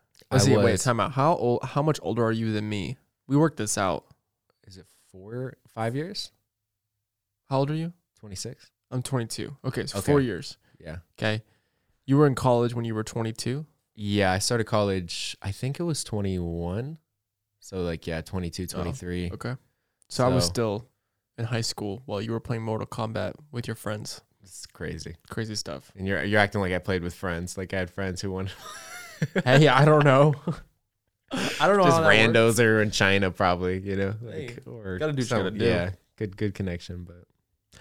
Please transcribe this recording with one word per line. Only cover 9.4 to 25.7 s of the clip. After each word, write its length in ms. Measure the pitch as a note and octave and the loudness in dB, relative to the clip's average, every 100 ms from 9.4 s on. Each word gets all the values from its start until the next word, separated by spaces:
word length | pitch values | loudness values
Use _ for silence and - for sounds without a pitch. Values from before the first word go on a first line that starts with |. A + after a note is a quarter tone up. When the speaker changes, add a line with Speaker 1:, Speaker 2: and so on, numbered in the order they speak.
| - C#3 | -10 -8
Speaker 1:
Okay, 220 | C3 B2+ - | -8 -6 -6
so 120 | G3+ | -4
Speaker 2:
Okay. 140 | - | 2
Speaker 1:
four 80 | C#3+ | 4
years. 360 | B2+ F2+ - - _ _ | 2 -4 -10 -16 _ _
Speaker 2:
Yeah. 160 | E2 F2+ - - | -14 -14 -14 -4
Speaker 1:
Okay. 240 | A2 G#2+ - _ _ _ _ _ | -2 -2 -6 _ _ _ _ _
You 120 | - C3+ | 0 4
were 100 | D3+ | 4
in 80 | |
college 400 | B2+ C3 A#2+ A#2+ | 4 2 4 2
when 100 | A#2 | -2
you 100 | A#2 | -4
were 100 | A2 | -6
twenty-two? 640 | A2 A#2 A2+ A2+ A2+ C3+ D#3 _ _ | -6 -4 -6 -4 -6 -6 -8 _ _
Speaker 2:
Yeah, 380 | - G2+ G2+ F#2+ | -10 -2 2 4
I 60 | F#2 | 2
started 260 | - A#2+ | 0 0
college, 720 | G#2+ A2 G2+ F#2+ F2 - - - | 0 0 2 0 -4 -8 -8 -8
I 100 | G2 | -8
think 260 | G2+ C3 C#3+ | -6 -6 -4
it 40 | |
was 180 | E3+ D3+ | -4 -4
twenty-one. 920 | - G#2+ G2 F#2 E2+ E2+ F2 G2+ C3+ D#3+ _ _ _ _ _ _ | -4 -2 -2 -2 -2 -4 -4 -4 -6 -12 _ _ _ _ _ _
So, 220 | - F#2+ | -12 -6
like, 240 | F2 E2 - | -4 -4 -6
yeah, 140 | E2 | -6
twenty-two, 460 | D#2+ F#2+ E2+ F2 F2+ | -6 -6 -6 -6 -8
Speaker 1:
Oh, 80 | F#2+ | -6
Speaker 2:
twenty-three. 480 | F2+ C3 F2+ F2+ F2 | -6 -6 -6 -6 -6
Speaker 1:
okay. 200 | - A#2 C3 _ _ _ _ - | -6 -8 -10 _ _ _ _ -12
So 160 | - | -2
I 40 | B2 | 2
was 160 | C3 | 2
Speaker 2:
So 60 | F2 | 0
Speaker 1:
still 380 | F2+ A2 G#2 A#2+ _ _ _ _ - | 0 -2 -2 -8 _ _ _ _ -8
in 60 | |
high 180 | A#2 A#2 | -4 -2
school 400 | A2+ - G#2 G2 - | -4 -6 -8 -8 -6
while 140 | G2+ | -6
you 120 | A2 | -4
were 80 | A#2 | -6
playing 220 | - A#2 | -4 -6
Mortal 240 | A2+ A2 G#2+ | -4 -6 -6
Kombat 480 | - A2+ A2 G2 - - | -6 -6 -4 -6 -8 -12
with 140 | A#2+ A#2+ | -10 -8
your 80 | A2 | -8
friends. 440 | G#2 G#2+ C3 - _ _ | -8 -8 -10 -14 _ _
Speaker 2:
It's 240 | G2 - - | -20 -20 -20
crazy. 500 | - E2 E2 D#2+ E2+ - | -12 -10 -10 -12 -14 -12
Speaker 1:
Crazy 260 | - A2 G#2 | -8 -6 -8
stuff. 340 | - | -8